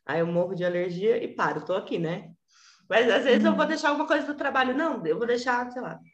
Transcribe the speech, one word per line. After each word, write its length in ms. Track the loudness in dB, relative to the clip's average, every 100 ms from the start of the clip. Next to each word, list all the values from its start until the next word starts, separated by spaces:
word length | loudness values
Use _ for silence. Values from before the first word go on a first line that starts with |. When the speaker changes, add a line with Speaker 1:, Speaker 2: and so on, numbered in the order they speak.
| -4
Speaker 1:
Aí 140 | -2
eu 80 | 0
morro 280 | 0 0 0
de 80 |
alergia 580 | -2 0 -2 -2 0 0
e 40 | -2
paro, 380 | -2 -2 -2 -4
tô 80 |
aqui, 240 | -4 -4 -4
né? 340 | -4 -6 -10 -20 _ _ -20 _ 0
Mas 220 | 4 4
às 140 | 4
vezes 200 | 4 4
eu 120 | 4 4
vou 80 |
Speaker 2:
Uhum. 60 | 0
Speaker 1:
deixar 200 | 2 0
alguma 160 | 0 2
coisa 200 | 0 0
do 80 | -4
trabalho, 400 | -2 0 0 0
não, 260 | -2 -2 -2
eu 100 | -2
vou 80 | 0
deixar, 460 | 0 0 -2 -4
sei 100 | -8
lá, 180 | -10 -12 -18